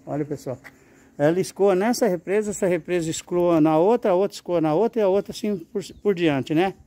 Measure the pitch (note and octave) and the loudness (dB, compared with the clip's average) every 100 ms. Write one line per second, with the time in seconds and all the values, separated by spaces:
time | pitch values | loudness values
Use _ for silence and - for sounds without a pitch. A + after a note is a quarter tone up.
0 | - C#3+ D3 C#3 C#3 B2 - - _ _ | -8 -6 -6 -8 -10 -12 -14 -20 _ _
1 | _ - D3 F3+ - - G3 F#3 A3 A#3+ | _ -2 0 0 -2 0 2 2 0 0
2 | A#3 F3 F3 G#3 G#3+ F#3+ F#3+ F3 E3 F3 | 0 -2 -2 -2 -2 -2 0 0 -2 -4
3 | D#3+ D#3 - F3 F3 E3+ D#3 D#3 F#3 A#3+ | -2 -6 -4 0 2 4 4 4 4 2
4 | A3 F3+ G3 - - F3 D#3 D#3 A3+ A3+ | 2 2 0 -4 -4 -2 0 2 0 0
5 | G3 G3 G3 - G#3 G3 - G3+ - - | 0 0 -2 -6 -4 -4 -6 -10 -10 -6
6 | G3+ F3+ E3 C#3 B2+ D#3 F#3+ - | -2 0 2 0 0 0 0 -2